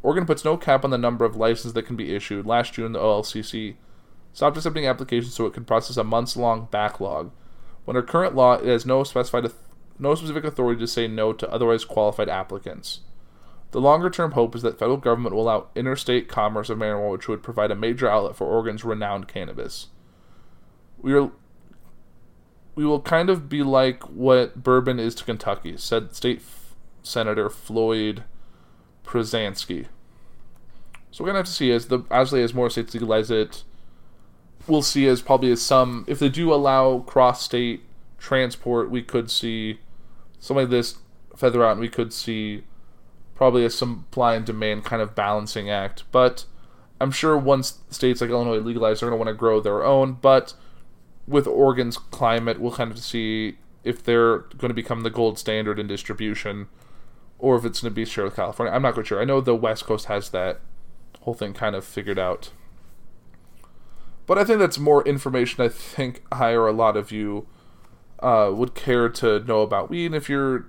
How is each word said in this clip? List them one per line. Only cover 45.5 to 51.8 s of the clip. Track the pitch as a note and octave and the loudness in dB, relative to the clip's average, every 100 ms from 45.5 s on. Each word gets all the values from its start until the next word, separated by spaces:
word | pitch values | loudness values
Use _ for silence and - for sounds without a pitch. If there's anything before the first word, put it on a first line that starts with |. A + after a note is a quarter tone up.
| A2+ G2+ | -8 -4
act. | G#2 G2 - - | -4 -4 -6 2
But | B2+ B2+ B2 - - - - - - | 6 6 4 -10 -14 -16 -20 -20 -4
I'm | C3+ | -2
sure | C3 D#3+ D3+ | 0 2 4
once | C3+ C3+ B2+ - - | 4 2 2 -8 -14
states | - B2+ B2 | 0 0 2
like | A#2+ | 0
Illinois | A#2+ A#2+ A2 | 0 0 0
legalize, | A2 A#2 A2 A2 | -2 0 2 2
they're | A#2 | 0
gonna | A#2 | -2
wanna | A2 | -2
grow | G#2+ A2+ A2 | 4 6 6
their | G#2 G2+ | 4 2
own. | F#2 C#3 C3 B2+ | 4 6 4 4
But | C3+ C3 - - - - - - - - - | 8 8 4 -16 -18 -16 -18 -20 -20 -16 2
with | C#3+ C#3 | 2 4
Oregon's | - C#3 B2+ | 6 6 6